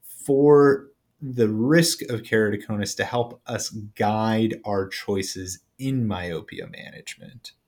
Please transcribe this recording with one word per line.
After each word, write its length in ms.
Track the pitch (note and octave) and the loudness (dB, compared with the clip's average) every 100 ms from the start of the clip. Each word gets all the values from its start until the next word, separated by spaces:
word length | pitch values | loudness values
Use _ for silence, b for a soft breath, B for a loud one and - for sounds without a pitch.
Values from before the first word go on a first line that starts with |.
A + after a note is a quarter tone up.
for 840 | - - - C#3 C#3+ D3 C#3+ C#3 - _ _ _ | -20 -14 0 4 8 8 8 4 -2 _ _ _
the 280 | C#3 B2 A2 | -8 0 0
risk 520 | G#2+ B2 D#3+ E3 - | 2 4 4 4 -2
of 200 | - A2+ | -6 -6
keratoconus 720 | - A2+ G#2+ G#2 - G#2 G2+ - | 0 2 2 -2 -6 -6 -6 -6
to 60 | |
help 360 | - B2 A#2+ - - | -4 -2 -4 -8 -10
us 240 | A#2 - | -8 -8
guide 880 | A2 G#2 - G#2+ G#2+ A2 A2 A2 G#2+ - | -12 -14 -4 -2 0 0 0 0 -4 -4
our 220 | G2+ F#2+ | -4 -4
choices 720 | - - G2 F#2 F#2 F#2 F2+ _ _ | -8 -6 -4 -6 -10 -12 -14 _ _
in 300 | C3+ C3 A2+ | -6 -2 -2
myopia 580 | F2+ F2+ D#2+ - F2+ F2 | -4 -6 -8 -10 -16 -16
management 840 | - - - - - - B2+ - _ | -16 -18 -18 -20 -20 -20 -20 -20 _